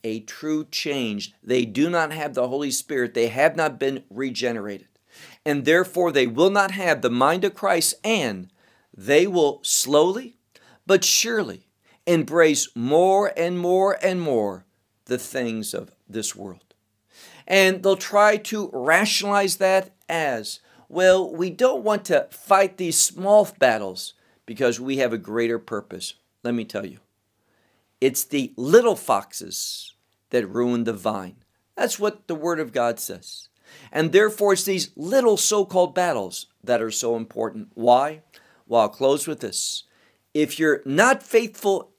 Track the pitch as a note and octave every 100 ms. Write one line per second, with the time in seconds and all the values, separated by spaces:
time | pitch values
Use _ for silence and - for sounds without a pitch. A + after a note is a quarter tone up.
0 | A2+ A2 G#2+ - D#3 D#3 D#3 - D#3 C#3+
1 | A#2 G#2 - _ - B2+ A#2 G#2+ D#3+ F3
2 | D3+ D#3+ D3 B2+ B2 C3+ C#3+ B2+ - C#3
3 | A#2+ A#2+ A#2 A#2+ D#3 E3 D#3 A#2 C3+ C3+
4 | - G#2 C3+ A2+ B2 A#2 G2+ G2 _ _
5 | _ - - - D3+ C#3+ C3+ E3+ F3+ F3
6 | F3 D3 B2 A#2 F#3 G3+ G3 F#3+ F3+ C#3+
7 | B2+ A#2+ C3+ F3+ G3 - G3 F3 E3 -
8 | G#3+ A3 C3 G2 F2+ _ _ _ _ -
9 | G2 C#3+ F#3+ F3+ C#3+ - - - B2+ D3
10 | F3 G#3 B3 _ _ _ _ _ - F#3+
11 | - - A3+ A3 C3+ F#2 _ _ _ _
12 | - E3 C3+ E3 D#3+ D3 - A#2 A#2+ D#3
13 | F#3 G3 G3+ - E3+ F3+ F3 F#3 G3 -
14 | F#3+ F#3 D#3+ A#2 G#2 F#2 _ _ _ _
15 | - B2 - C3 A#2+ A2 G#2 F#2+ - _
16 | _ A2 G#2+ G2+ G2 F2 _ _ _ _
17 | _ _ - - - G3 F#3+ F#3 G3 F#3+
18 | - G#3 G#3 G#3+ G#3+ A3 G3+ C3 C3 E3+
19 | G#3 - G3+ G3+ G3 - F#3+ F#3+ F#3+ _
20 | - E3 D3 A#2 G#2 - _ _ _ E3+
21 | F#3 F#3+ F3+ E3 F#3 - B3+ C4 G#3+ G#3
22 | G#3 D3 - - - G3 F#3 F#3 F3 -
23 | - - F#3+ G#3+ G3+ - B2+ A2 G2 F#2
24 | - _ _ _ - A2 B2+ A2+ B2+ C3+
25 | B2 A2 F#2 A2+ A#2 A2+ - G#2+ - F2+
26 | - - _ _ A#2+ A#2+ A2 G#2 G2 -
27 | _ _ _ _ _ _ _ _ _ -
28 | C3 - - C#3+ C3 - C3 G#3+ A#3+ G3
29 | - G2+ - - E2+ - - - - _
30 | _ _ - B2 G2 G#2+ B2 A#2+ A#2 G#2
31 | A2 G#2 F#2 G#2 _ _ _ - G#3+ -
32 | G#3 G#3 - D#3+ E3 E3 C3 B2 A#2 A#2
33 | - F2 - - - _ _ - - D3
34 | D#3+ F#3 G#3+ G#3+ G3+ F#3+ G3 F#3+ - -
35 | E3 C4+ B3 G3+ - G#3+ F#3+ F#3 F3+ F3+
36 | F3+ B2+ F#2+ - - _ - A#2+ A2+ G#2+
37 | A#2 A#2 A#2 - A2 G#2+ G2+ - A#2+ B2
38 | C#3+ D#3 _ - _ _ - A#2 G#2 -
39 | C3+ D3 D#3+ D3+ A2 - - - - _
40 | _ _ _ D3+ D3 - D#3+ C#3+ C3+ C#3+
41 | A#3+ C4+ - A3+ A3+ - G3+ F#3+ -